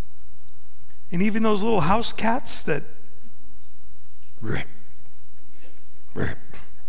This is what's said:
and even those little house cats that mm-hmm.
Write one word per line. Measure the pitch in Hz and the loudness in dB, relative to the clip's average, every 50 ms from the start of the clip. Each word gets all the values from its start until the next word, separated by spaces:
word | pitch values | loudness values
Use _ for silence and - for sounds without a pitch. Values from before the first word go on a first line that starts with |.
| - - - - - - - - - - - - - - - - - - - - - - | 0 0 0 0 0 0 0 0 0 0 0 -2 -2 -2 -2 -2 -2 -2 -2 -2 -2 0
and | - 170 | 0 0
even | 190 220 202 226 226 | 0 0 0 0 0
those | 220 214 196 | 0 0 0
little | 190 233 226 202 | 0 0 0 0
house | 151 156 196 226 233 - | 0 0 0 0 0 0
cats | - - - 220 226 269 - - - - - | 0 0 0 0 0 0 0 0 0 0 0
that | - 156 - - - - - - - - - - - - - - - - - - - - - - - - - - - - - - - - - 113 | 0 0 0 0 0 0 0 0 0 0 0 0 0 0 0 0 0 0 0 0 0 0 0 0 0 0 0 0 0 0 0 0 0 0 0 0
mm-hmm. | 110 - 135 - - - - - - - - - - - - - - - - - - - - - - - - - - - - - - - - - - - - - - - - - - - - - | 0 0 0 0 0 0 0 0 0 0 0 0 0 0 0 0 0 0 0 0 0 0 0 0 0 0 0 0 0 0 0 0 0 0 0 0 0 0 0 0 0 0 0 0 0 0 0 0